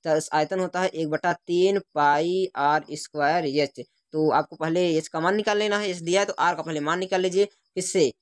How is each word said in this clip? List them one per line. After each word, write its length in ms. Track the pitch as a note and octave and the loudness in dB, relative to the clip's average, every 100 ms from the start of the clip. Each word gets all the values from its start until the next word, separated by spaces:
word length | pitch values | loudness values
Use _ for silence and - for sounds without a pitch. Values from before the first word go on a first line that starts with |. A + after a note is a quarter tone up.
तो 120 | E3 D#3 | 2 0
इस 120 | - | 2
आयतन 260 | D#3 D3+ F#3+ | 0 0 -2
होता 220 | F#3 F3+ | -2 -2
है 60 | F#3 | -2
एक 220 | E3+ D#3+ | -2 -4
बटा 240 | D#3 F3 | -2 -2
तीन 460 | E3 - F3 F#3+ G3 - | -4 -2 2 2 2 -2
पाई 520 | D3+ D3 D3 E3 F#3 F#3 | 2 2 4 0 -2 -2
आर 300 | - C#3+ D3+ D3+ | 0 2 0 -2
स्क्वायर 540 | D3+ - D3+ C#3+ E3+ | -14 -10 -2 0 2
एच। 340 | D#3 C#3+ C#3 - - _ _ | 0 0 -2 -4 -18 _ _
तो 160 | D#3 D#3 | 0 2
आपको 240 | C3 D3+ | 2 0
पहले 320 | D#3+ D#3+ E3+ F3+ D#3+ | -6 -2 0 2 0
एच 100 | D#3 | -2
का 120 | D#3+ | -2
मान 160 | E3+ | 0
निकाल 220 | G#3 G#3+ G#3 | 0 0 0
लेना 200 | G#3+ G3+ | 0 -2
है, 120 | G#3 | -2
एच 80 | F3 | -6
दिया 240 | E3 F#3 | 0 0
है 40 | |
तो 80 | G3+ - | 0 0
आर 160 | E3+ | 0
का 60 | E3 | 0
पहले 180 | D#3 D#3 | -4 -4
मान 200 | D3 F3 | -2 -2
निकाल 220 | F#3 F#3 | -2 -2
लीजिए। 240 | F#3 F#3 | 0 0
किससे? 640 | G3+ _ _ - F3+ A#3+ C#3 - | 0 _ _ -8 -2 2 2 0